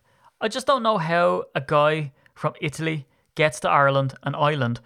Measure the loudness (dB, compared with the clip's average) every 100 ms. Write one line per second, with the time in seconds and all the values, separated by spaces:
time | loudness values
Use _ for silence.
0 | _ _ _ _ -6 -2 0 0 2 0
1 | 0 2 2 0 -4 -8 0 2 2 0
2 | -4 -12 _ -8 -6 -4 -8 -4 -4 -6
3 | -8 _ _ 0 0 0 0 4 4 2
4 | -2 -4 -8 -2 0 0 -2 -4